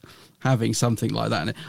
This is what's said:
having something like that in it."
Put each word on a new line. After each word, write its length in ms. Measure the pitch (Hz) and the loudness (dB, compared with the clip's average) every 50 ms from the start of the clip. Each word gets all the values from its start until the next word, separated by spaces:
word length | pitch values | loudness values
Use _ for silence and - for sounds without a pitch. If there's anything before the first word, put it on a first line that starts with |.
| - - - - - - _ _ | -14 -20 -20 -20 -20 -20 _ _
having 340 | - 131 131 110 113 113 110 | 0 2 2 2 2 0 0
something 380 | - - 120 113 - 120 113 | 2 2 2 2 0 0 -2
like 180 | - 113 110 110 | 0 0 0 0
that 140 | 113 92 76 | 0 -2 -2
in 60 | 110 | -4
it." 60 | - - - | -6 -8 -10